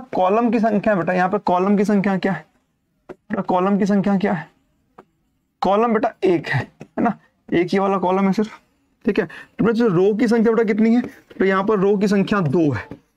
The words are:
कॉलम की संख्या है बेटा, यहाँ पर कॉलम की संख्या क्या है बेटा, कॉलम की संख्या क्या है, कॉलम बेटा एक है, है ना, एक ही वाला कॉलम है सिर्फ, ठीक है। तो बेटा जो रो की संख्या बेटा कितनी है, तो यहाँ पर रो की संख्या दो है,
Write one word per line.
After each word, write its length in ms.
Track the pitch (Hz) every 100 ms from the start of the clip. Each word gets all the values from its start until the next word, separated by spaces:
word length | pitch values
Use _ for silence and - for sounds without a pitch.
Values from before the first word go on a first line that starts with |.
| - -
कॉलम 340 | 185 214 240
की 80 | 226
संख्या 340 | 220 208 202
है 60 | 202
बेटा, 140 | 165
यहाँ 160 | 185 180
पर 80 | 202
कॉलम 380 | - 180 190 202
की 80 | 208
संख्या 320 | 208 196 190
क्या 140 | 190
है 140 | 165 - _ _ _ _ _ -
बेटा, 320 | - - 208
कॉलम 340 | 185 180 190 202
की 60 | 196
संख्या 320 | 202 202 196
क्या 160 | 196
है, 140 | 175 - _ _ _ _ _ - _ _ _ _ -
कॉलम 320 | 185 202 233
बेटा 200 | 220 254 - 190
एक 220 | 165 160
है, 120 | 143
है 440 | - - - -
ना, 140 | - - _ _ -
एक 180 | 170 175
ही 120 | 196
वाला 180 | 196 196
कॉलम 260 | 180 190 196
है 80 |
सिर्फ, 260 | 185 214 - _ _ _ _ -
ठीक 140 | 208
है। 60 | -
तो 400 | - - - 202
बेटा 80 |
जो 140 | 226 233
रो 240 | 170 196 208
की 120 | 240
संख्या 260 | 233 220
बेटा 100 | 226 214
कितनी 300 | 214 226 240
है, 60 | 247 - - -
तो 80 | 190
यहाँ 180 | 190
पर 160 | 202 214
रो 160 | 196 208
की 100 | 202
संख्या 320 | 202 190 208
दो 300 | 156 180 156
है, 160 | 107 - - _